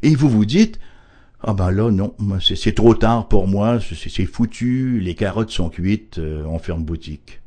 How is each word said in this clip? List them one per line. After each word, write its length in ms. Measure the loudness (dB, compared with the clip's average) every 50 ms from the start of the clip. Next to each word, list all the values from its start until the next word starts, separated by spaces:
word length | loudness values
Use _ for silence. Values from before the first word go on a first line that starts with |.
| 4
Et 120 | 4 4
vous 140 | 4 4 4
vous 160 | 4 4 2
dites, « 340 | 2 4 2 2 2 0 -10 -14 -14 -16 -20 -20 -20 _ _ -20 _ _ -10 -6
Ah 120 | -4 -2
ben 160 | 0 0 0
là, 200 | 2 2 2 2
non, 240 | 2 0 0 -4 -6 -6
moi, 180 | -4 -4 -2 0 -2
c'est, 120 | -2 -2
c'est 200 | 0 -2 -2 0
trop 200 | 6 6 6 6
tard 340 | 6 4 2 2 0 2 4
pour 200 | 4 4 4 4
moi, 320 | 0 2 2 0 0 0
c'est, 140 | -2 -6 -8
c'est, 160 | -8 -10 -8
c'est 160 | -4 -4 -4
foutu, 760 | -4 -2 -2 -4 -4 -2 -4 -4 -2 -2 -2 -2 -2 -2 -2
les 140 | -2 -4 -4
carottes 360 | -4 -4 -4 -2 -4 -4 -4
sont 200 | -2 -2 -2 -2
cuites, 480 | -2 -4 -2 0 0 -2 -4 _ -10 -8
euh, 260 | -6 -6 -6 -8 -8
on 140 | -6 -8 -8
ferme 260 | -6 -6 -6 -6 -4
boutique. » 560 | -6 -6 -8 -8 -12 -14 -16 _ -18 -20 -18 -18